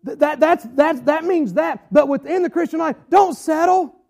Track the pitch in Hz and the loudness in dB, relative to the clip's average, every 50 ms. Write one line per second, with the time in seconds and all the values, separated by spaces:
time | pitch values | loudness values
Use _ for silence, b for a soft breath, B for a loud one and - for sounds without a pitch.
0 | - - - - 294 294 302 262 302 311 349 - - 226 247 269 294 311 320 247 | -12 -12 -2 -2 -2 -2 2 0 2 2 2 0 -2 -8 0 0 0 0 0 -2
1 | 247 262 302 320 320 349 381 330 294 208 175 262 320 330 277 202 _ _ - 294 | -2 -2 -2 0 0 0 0 0 0 0 -2 -2 -2 -2 -4 -10 _ _ 2 2
2 | 285 277 277 277 277 277 330 381 359 339 - 330 339 - - 320 330 311 302 - | 2 2 -2 -4 -4 -4 -2 -2 -2 -2 -2 -4 -4 -4 -4 -4 -4 -4 -6 -8
3 | _ _ 330 392 403 370 285 - - 320 311 311 330 359 370 370 349 254 _ _ | _ _ 4 4 4 4 0 -8 -4 -4 -2 0 2 2 2 2 0 -4 _ _
4 | _ | _